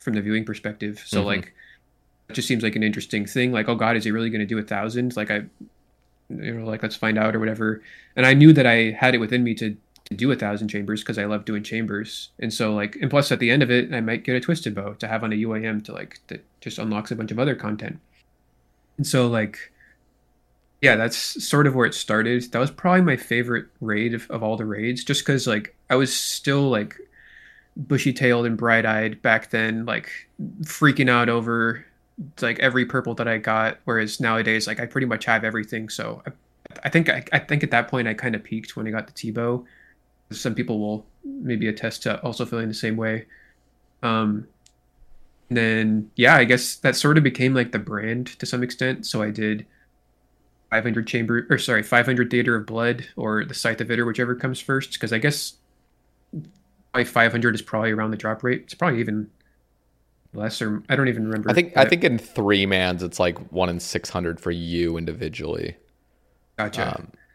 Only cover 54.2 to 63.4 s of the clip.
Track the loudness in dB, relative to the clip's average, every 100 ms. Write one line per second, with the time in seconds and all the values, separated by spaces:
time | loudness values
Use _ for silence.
54.2 | -2 -2 -4 -6 -2 -4 -4 -6 -2 0
55.2 | 0 0 -6 -12 _ _ _ _ _ _
56.2 | _ -14 -14 _ _ _ _ -2 0 4
57.2 | 4 4 0 0 -2 -2 0 0 -2 -4
58.2 | -4 -4 -2 -4 -6 -4 -2 0 -2 -4
59.2 | -6 _ _ _ _ _ _ _ _ _
60.2 | _ -8 -6 -4 -4 -4 -2 0 2 0
61.2 | -2 -2 2 2 4 4 4 6 2 2
62.2 | -4 -2 2 2 4 2 2 0 -4 0
63.2 | 0 0